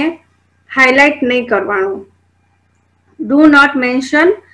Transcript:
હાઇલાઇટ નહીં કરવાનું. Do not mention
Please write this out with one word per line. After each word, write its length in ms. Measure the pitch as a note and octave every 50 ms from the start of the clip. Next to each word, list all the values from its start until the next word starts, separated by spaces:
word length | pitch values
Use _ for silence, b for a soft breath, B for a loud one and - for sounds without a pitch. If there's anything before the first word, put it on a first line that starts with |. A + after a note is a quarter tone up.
| C#4+ D#4+ E4+ - _ _ _ _ _ _ _ _ _ _ -
હાઇલાઇટ 460 | C4+ C4 B3+ B3+ C#4 C#4+ D4 D4 D4 C4
નહીં 240 | B3 B3 B3 A#3
કરવાનું. 540 | A#3+ A3 - - - G3+ F#3+ F#3+ G4 F#4+ - - - _ _ _ _ _ _ _ _ _ _ _ _ _ _ _ _ _ _ _ _ _ - D#4 G#3 C4+
Do 80 | D4 D#4 D#4 D4
not 220 | C#4 C#4+ C#4+ D4 C4 B3
mention 500 | B3 B3+ C4 C4 - D4 D4 E4 F#4 G#4+ - B B